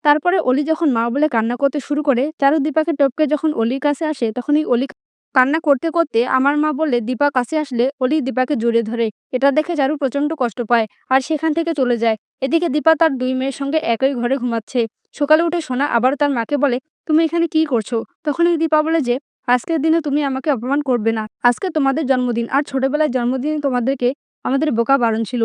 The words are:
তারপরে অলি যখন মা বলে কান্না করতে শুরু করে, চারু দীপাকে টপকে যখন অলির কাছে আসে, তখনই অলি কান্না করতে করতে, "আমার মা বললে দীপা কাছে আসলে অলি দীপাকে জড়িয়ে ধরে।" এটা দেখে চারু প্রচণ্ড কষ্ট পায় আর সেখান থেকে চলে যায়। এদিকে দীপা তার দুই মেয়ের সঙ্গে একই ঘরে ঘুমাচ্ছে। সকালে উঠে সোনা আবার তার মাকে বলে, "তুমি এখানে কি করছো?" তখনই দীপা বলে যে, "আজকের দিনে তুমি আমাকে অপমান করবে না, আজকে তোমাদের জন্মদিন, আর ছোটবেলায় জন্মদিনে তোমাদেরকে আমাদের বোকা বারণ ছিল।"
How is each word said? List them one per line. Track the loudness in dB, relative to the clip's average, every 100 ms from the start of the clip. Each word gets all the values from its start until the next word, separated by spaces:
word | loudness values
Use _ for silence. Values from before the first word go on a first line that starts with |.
তারপরে | 2 2 2 0
অলি | 0 0
যখন | 0 0 2
মা | 0 -2
বলে | 0 0
কান্না | 0 -2 -2
করতে | -2 -2
শুরু | -4 -2
করে, | 0 0 -2 0
চারু | 2 2
দীপাকে | 0 -2 -2
টপকে | 0 0 2 0
যখন | 0 0
অলির | 0 -2 0
কাছে | -2 -2 -4
আসে, | -2 -4
তখনই | -4 0 0
অলি | 2 0 -2 -8 _ _ _
কান্না | 2 2 2
করতে | 2 2 2
করতে, | 0 0 0 0
"আমার | 2 2 2
মা | 0
বললে | 0 0 0
দীপা | -2 0 0
কাছে | 0 -2 -2
আসলে | -2 0 -2 _
অলি | 0 0
দীপাকে | 0 -2 -2 0
জড়িয়ে | 2 0
ধরে।" | -2 -2 -4 _ _
এটা | 0 2
দেখে | 2 0 0
চারু | 0 0
প্রচণ্ড | -2 -2 -2 -2
কষ্ট | -4 -4
পায় | 0 0 0 _ _
আর | 0
সেখান | 0 -2 0
থেকে | -2 -2
চলে | 0 0 0
যায়। | 0 -2 _ _
এদিকে | -2 0 0
দীপা | 2 2
তার | 4 2 0
দুই | -2
মেয়ের | -2 -4 -4
সঙ্গে | -2 -2 -2
একই | 0 0
ঘরে | 0 -2 -2
ঘুমাচ্ছে। | -2 -4 -2 -4 -4 _ _ -4
সকালে | 2 4
উঠে | 4 -2
সোনা | -4 -4 0
আবার | 0 0 0
তার | 0
মাকে | -2 -2 0
বলে, | 0 -2 _ _
"তুমি | 0 2
এখানে | 2 0 0
কি | 0
করছো?" | 0 -2 -2 -6 -6 _
তখনই | -6 0 0 2
দীপা | 2 0
বলে | 2 0
যে, | 0 -4 _ _ -2
"আজকের | -2 0 -2
দিনে | 2 0
তুমি | 0 -2
আমাকে | -2 -2 -2
অপমান | -2 -2 -2
করবে | 0 0 0
না, | -2 -8 _
আজকে | 0 0 -2
তোমাদের | 0 0 0 0
জন্মদিন, | 0 0 -2 -2
আর | -2
ছোটবেলায় | -2 -2 0 2 0
জন্মদিনে | 0 -2 -2 -2 -2
তোমাদেরকে | -2 -2 -2 0 -2 -2 _ _
আমাদের | -2 0 0
বোকা | 0 2 2
বারণ | 2 0
ছিল।" | -2 0